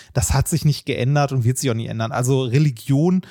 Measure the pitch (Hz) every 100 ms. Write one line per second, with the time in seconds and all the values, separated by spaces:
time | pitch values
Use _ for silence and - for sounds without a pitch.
0 | - - - 135 - 160 156 135 - -
1 | 123 143 143 131 117 127 139 113 113 113
2 | 113 117 123 135 127 131 151 113 - 139
3 | 175 185 -